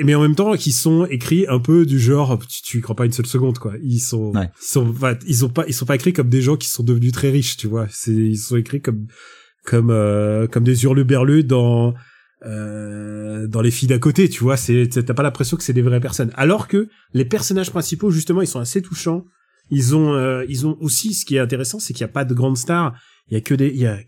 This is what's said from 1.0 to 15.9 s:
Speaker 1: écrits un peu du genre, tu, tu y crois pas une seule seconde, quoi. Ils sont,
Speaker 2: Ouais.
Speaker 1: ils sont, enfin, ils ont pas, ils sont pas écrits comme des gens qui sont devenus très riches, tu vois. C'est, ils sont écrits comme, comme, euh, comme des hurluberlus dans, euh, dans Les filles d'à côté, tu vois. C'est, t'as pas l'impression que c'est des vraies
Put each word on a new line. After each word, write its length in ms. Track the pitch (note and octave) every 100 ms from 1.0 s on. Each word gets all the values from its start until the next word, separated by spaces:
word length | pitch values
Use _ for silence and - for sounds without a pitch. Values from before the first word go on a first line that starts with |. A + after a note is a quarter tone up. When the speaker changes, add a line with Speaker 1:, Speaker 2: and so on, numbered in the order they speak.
| F3
Speaker 1:
écrits 380 | C3 A#2+ E3 F3+
un 100 | B2+
peu 260 | B2 E3+
du 140 | E3 C3+
genre, 400 | A#2 C#3+ C3+ A#2+
tu, 240 | - -
tu 160 | - A#2+
y 20 |
crois 140 | A#2
pas 100 | A2
une 80 | A#2+
seule 140 | B2 A#2
seconde, 320 | B2+ B2+ A#2+
quoi. 160 | G#2+ G#2
Ils 160 | C#3+ A#2+
sont, 340 | - A2+ G#2+
Speaker 2:
Ouais. 160 | G2+ F2+ -
Speaker 1:
ils 40 | -
sont, 220 | C#3 A#2
enfin, 280 | A#2+ C3 A#2+ -
ils 180 | A#2+
ont 40 | B2+
pas, 160 | B2 D#3+
ils 80 |
sont 120 | B2 B2+
pas 100 | C#3
écrits 160 | F3+
comme 160 | F3 B2
des 120 | C3
gens 160 | B2+ D#3
qui 120 | -
sont 160 | -
devenus 260 | A#2+ A#2 B2
très 180 | B2 C#3
riches, 260 | C#3 B2+ -
tu 100 | A2
vois. 200 | A2+ G#2+
C'est, 220 | - A#2
ils 240 | A2 A2 G#2+
sont 180 | - B2
écrits 240 | A#2 C#3+
comme, 260 | C3 A2 A2 - - - _ _
comme, 260 | - A#2 A#2
euh, 560 | A2 G#2 G#2 G#2 G#2+ A2+
comme 160 | A#2+
des 200 | A#2+ B2
hurluberlus 580 | C3 C3+ C3 C3+ C3+ D3+
dans, 520 | C3 B2+ A#2+ A#2 A#2+ A#2+ - _ _ _ A2+
euh, 1000 | G#2+ G#2+ G#2+ G#2+ G#2 G#2 G#2+ G#2+ G#2+ A2
dans 120 | A2+
Les 100 | A#2
filles 160 | A#2+ C3
d'à 100 | B2+
côté, 300 | D3+ - F3
tu 160 | -
vois. 120 | B2 C3+
C'est, 320 | - B2 B2
t'as 260 | B2 A#2+
pas 80 | A#2+
l'impression 320 | C#3+ B2+ B2 E3+
que 60 |
c'est 80 | -
des 100 | B2
vraies 160 | B2